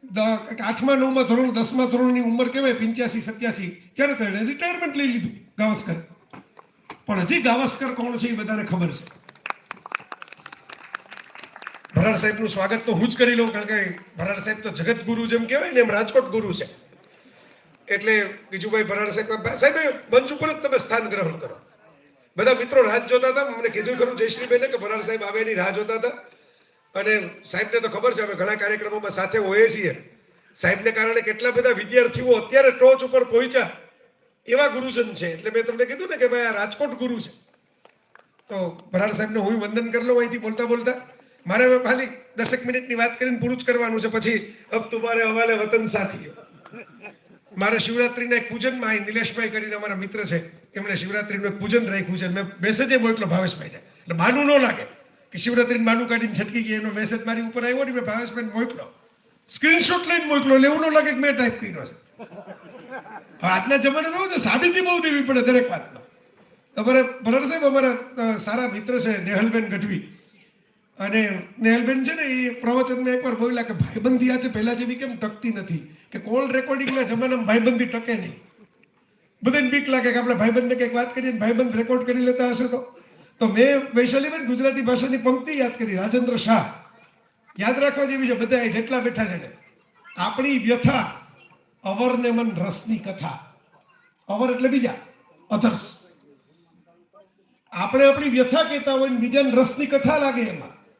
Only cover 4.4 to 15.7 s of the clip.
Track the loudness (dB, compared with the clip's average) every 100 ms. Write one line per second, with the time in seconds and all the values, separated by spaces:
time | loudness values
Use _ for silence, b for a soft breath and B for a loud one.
4.4 | -4 -4 -4 -4 -6 -2 -2 -2 -4 -10
5.4 | -20 -4 -2 -2 -4 -8 -8 -20 _ -20
6.4 | -20 _ -20 _ _ -20 -4 -2 2 2
7.4 | 2 2 2 -2 -6 -4 -6 -4 -4 -4
8.4 | -4 -4 -2 -2 -2 -4 -14 -20 _ -18
9.4 | -12 -12 _ -18 -12 -14 -14 -18 -18 -20
10.4 | -20 -20 _ -20 -14 -14 -14 -20 -20 -20
11.4 | -20 -18 -18 -18 -2 2 2 4 0 0
12.4 | -4 -2 -2 -2 0 0 0 2 2 4
13.4 | 2 0 -4 -2 -2 -6 -16 -8 -6 -4
14.4 | -4 -6 -6 -6 -2 -2 -2 -4 0 -2
15.4 | 0 -2 0